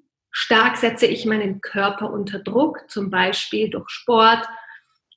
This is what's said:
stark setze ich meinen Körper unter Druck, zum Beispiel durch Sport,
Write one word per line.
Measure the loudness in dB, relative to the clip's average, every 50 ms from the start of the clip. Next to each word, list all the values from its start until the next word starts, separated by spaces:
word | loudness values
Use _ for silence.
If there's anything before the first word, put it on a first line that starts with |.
| _ _ _ _ _ _
stark | -8 -6 0 2 4 4 4 4 2
setze | 0 0 -2 0 2 2
ich | 2 2 0 -2
meinen | -2 -2 -2 -2 -4 -6 -8
Körper | -10 -8 -4 -2 -2 -2 -2 -4 -6 -8 -6
unter | -6 -6 -6 -8 -10
Druck, | -6 -2 0 2 2 2 0 -4 -12 -12
zum | -8 -6 -6 -2
Beispiel | 0 2 2 2 0 -2 -4 -4 -2 -2 -2 -2
durch | -4 -6 -10 -10
Sport, | -14 -8 -2 2 4 6 6 6 6 4 0 -6 -12 -14 -18 -20 -20 -20 _ _ _ _ _ _ _